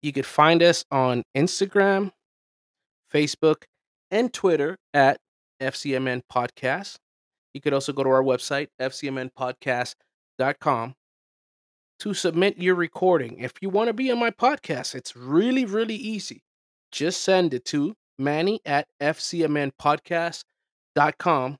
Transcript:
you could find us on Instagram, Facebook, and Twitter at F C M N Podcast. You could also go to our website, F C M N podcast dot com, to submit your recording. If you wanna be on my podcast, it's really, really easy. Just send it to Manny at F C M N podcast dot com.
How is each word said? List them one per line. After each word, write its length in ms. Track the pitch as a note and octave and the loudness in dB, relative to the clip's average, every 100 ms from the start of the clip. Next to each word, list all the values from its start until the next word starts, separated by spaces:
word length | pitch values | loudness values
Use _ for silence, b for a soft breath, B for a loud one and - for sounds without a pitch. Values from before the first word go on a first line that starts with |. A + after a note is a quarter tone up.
you 120 | D3+ | -6
could 140 | C#3 C3 | -4 -4
find 360 | - D3+ E3+ | 4 6 6
us 220 | E3+ E3+ - | 6 4 0
on 340 | C#3 B2+ B2 - C3+ | 0 0 0 -4 -2
Instagram, 760 | E3+ - G3 G3+ G3 G3 G3+ _ _ _ _ _ _ _ _ _ _ | -2 0 0 2 2 2 -2 _ _ _ _ _ _ _ _ _ _
Facebook, 520 | D3 D3+ - D#3+ D#3 - _ _ _ _ | 0 0 2 2 0 -4 _ _ _ _
and 220 | G3+ B3 | -2 -2
Twitter 440 | - F#3+ D#3+ C#3+ F#3 _ | 0 0 2 0 -6 _
at 240 | D3 C3+ C#3+ _ _ _ _ | 4 4 4 _ _ _ _
F 140 | C3+ | -6
C 200 | - D3 | -6 -4
M 120 | C3 C3 | -2 -2
N 160 | B2 - | -4 -4
Podcast. 640 | B2+ A#2+ - B2+ D3+ F3 - _ _ _ _ _ | -4 -4 -4 -4 -4 -6 -18 _ _ _ _ _
You 80 | C#3+ | -6
could 140 | D3 | -2
also 180 | C#3 C3+ | -2 -2
go 120 | C3+ | -2
to 60 | C3+ | 2
our 120 | C3 | 4
website, 460 | C3+ B2 - C#3 D3 _ | 4 0 -2 -6 -6 _
F 160 | C3 | -8
C 140 | - C#3+ | -6 -8
M 100 | C3+ | -8
N 120 | B2+ - | -8 -8
podcast 580 | C3 B2+ C#3+ B2 B2 - _ _ _ _ | -8 -8 -4 -2 -2 -8 _ _ _ _
dot 220 | C3 C#3+ | -2 0
com, 340 | D#3 B2+ A#2+ - _ _ _ _ _ _ _ _ _ _ | 0 0 -2 -12 _ _ _ _ _ _ _ _ _ _
to 160 | G#3 | -6
submit 440 | F#3+ F#3 D#3+ G3 F#3 | -2 0 2 2 2
your 180 | F3+ F3+ | 0 0
recording. 600 | E3+ - F#3 F3 A#2+ - | 0 0 2 2 0 -8
If 140 | A2+ - | -12 -8
you 100 | F#3+ | -4
wanna 220 | G3 A#3 | -2 -2
be 180 | A3 C4 | -2 -2
on 80 | A#3+ | 0
my 120 | A#3 | -2
podcast, 640 | - B3 D4 - C#3 - | 0 0 0 -6 -6 -6
it's 220 | C3 - A#2+ | -10 -14 -16
really, 480 | B2 D3+ A3+ C4 | 0 2 4 2
really 320 | A#3+ G3+ A3+ A3 | 0 -2 -2 -4
easy. 460 | A3 G#3+ - - _ _ _ _ _ | -8 -8 -10 -16 _ _ _ _ _
Just 300 | - D3+ F3+ | -4 -4 -2
send 300 | - F#3 F3 | 2 4 4
it 120 | B2+ - | 0 -4
to 280 | D3+ D3 A3 _ _ | -2 -2 -6 _ _
Manny 420 | C#3 D3+ F3+ G#3+ | -4 0 -2 -4
at 220 | - C#3+ D3+ _ | -2 -2 -2 _
F 180 | C#3+ D#3+ | -4 -2
C 240 | - F3 | -6 -2
M 140 | D#3+ D3 | 0 0
N 160 | C#3 - | -2 -2
podcast 640 | D3 D3+ - E3+ E3+ - - _ _ _ _ | 0 0 -2 -4 -4 -8 -18 _ _ _ _
dot 240 | - D3 - | 0 0 0
com. 400 | - D#3 B2+ C#3+ | 0 2 0 -6